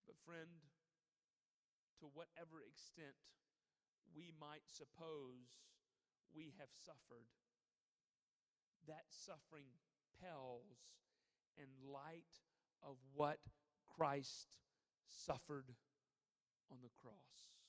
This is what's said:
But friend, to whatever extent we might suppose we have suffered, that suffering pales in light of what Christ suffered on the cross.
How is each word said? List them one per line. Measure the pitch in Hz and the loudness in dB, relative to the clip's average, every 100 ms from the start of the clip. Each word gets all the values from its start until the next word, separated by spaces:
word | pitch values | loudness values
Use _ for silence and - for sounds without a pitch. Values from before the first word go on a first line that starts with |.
| - | -16
But | 165 - | -16 -6
friend, | 165 165 170 147 - _ _ _ _ _ _ _ _ _ _ _ - | -4 -4 -8 -16 -20 _ _ _ _ _ _ _ _ _ _ _ -14
to | 151 | -10
whatever | 143 170 - 165 160 117 | -6 -6 -4 -6 -6 -10
extent | 147 - - 147 131 - - _ _ _ _ _ _ - 156 | -10 -12 -6 -8 -8 -20 -20 _ _ _ _ _ _ -12 -8
we | 175 160 | -8 -6
might | 147 151 - | -4 -4 -4
suppose | - 143 - 165 156 131 127 123 - - - _ _ _ _ _ 160 | -8 -8 -6 -2 0 -2 -6 -12 -16 -18 -20 _ _ _ _ _ -6
we | 160 160 | -6 -6
have | 139 - | -10 -10
suffered, | - 143 - 120 113 - _ _ _ _ _ _ _ _ _ _ _ _ _ _ 156 | -12 -12 -12 -14 -14 -20 _ _ _ _ _ _ _ _ _ _ _ _ _ _ -8
that | 156 - | -8 -8
suffering | - - 160 - 156 135 123 _ _ _ - | -10 -6 -8 -8 -12 -12 -16 _ _ _ -10
pales | 180 151 131 120 202 123 - - _ _ _ _ _ - | -4 -2 0 -2 -6 -14 -16 -18 _ _ _ _ _ -10
in | 139 135 135 | -10 -8 -4
light | 139 147 165 - - - _ _ _ | -2 -2 -6 -8 -20 -20 _ _ _
of | 151 131 131 139 | -8 -8 -8 10
what | 147 156 - - _ _ - - | 10 10 -2 -14 _ _ -16 10
Christ | 156 143 131 - - - - _ _ _ - | 12 12 6 -4 -6 -12 -20 _ _ _ -14
suffered | - - 131 - 147 131 123 - _ _ _ _ _ _ _ _ | -8 4 4 6 -2 0 -10 -14 _ _ _ _ _ _ _ _
on | 127 | -10
the | 123 - | -10 -10
cross. | 123 101 - - - - | -12 -12 -14 -16 -16 -18